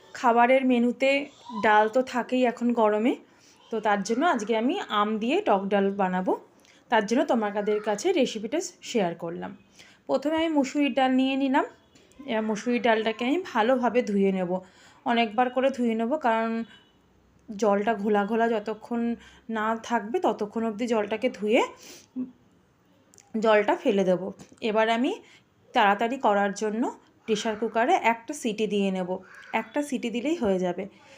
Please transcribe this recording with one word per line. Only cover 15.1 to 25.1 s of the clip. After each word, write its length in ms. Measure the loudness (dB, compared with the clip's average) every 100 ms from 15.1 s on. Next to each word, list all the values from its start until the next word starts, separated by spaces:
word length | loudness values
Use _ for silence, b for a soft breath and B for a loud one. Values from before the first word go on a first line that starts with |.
| 0 0 0 0
করে 200 | 2 0
ধুয়ে 240 | 0 -2
নেব, 220 | 0 -2 -2
কারণ 480 | 0 0 0 -4 -8 B B B _ _ _ _ -16 -2
জলটা 380 | 2 2 2
ঘোলা 320 | -2 0 0 2
ঘোলা 220 | 0 0
যতক্ষণ 680 | 0 -4 -8 -6 -4 -4 -6 B B B
না 260 | -4 -2 -4
থাকবে 420 | -4 -4 -2 -2
ততক্ষণ 480 | 0 -2 -4 -4 -4
অবধি 200 | -4 -2
জলটাকে 420 | -2 -2 -2 -4
ধুয়ে 380 | -2 0 2 2 -4 B B B -12 -12 -14 _ _ _ _ _ _ _ -20 -10 0
জলটা 360 | 4 4 4 0
ফেলে 280 | 2 2
দেব। 280 | 2 0 -2 -12 -18 -8
এবার 280 | -2 2 2
আমি 320 | 2 -2